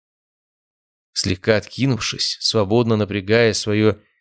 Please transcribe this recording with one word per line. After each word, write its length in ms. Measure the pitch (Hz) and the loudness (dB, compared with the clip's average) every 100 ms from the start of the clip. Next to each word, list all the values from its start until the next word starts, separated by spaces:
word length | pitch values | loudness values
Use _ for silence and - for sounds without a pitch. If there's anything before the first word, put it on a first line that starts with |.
| _ _ _ _ _ _ _ _ _ _ _ | _ _ _ _ _ _ _ _ _ _ _
Слегка 440 | - 98 92 - 107 | -6 -4 -4 0 0
откинувшись, 800 | - - 135 113 - - - - | -2 -4 -2 -2 -4 -6 -6 -4
свободно 560 | - 113 95 117 117 110 | -2 0 2 2 2 0
напрягая 560 | 101 101 95 110 117 | 0 -4 0 2 4
свое 440 | 98 - 104 107 101 _ _ | 0 -2 2 2 0 _ _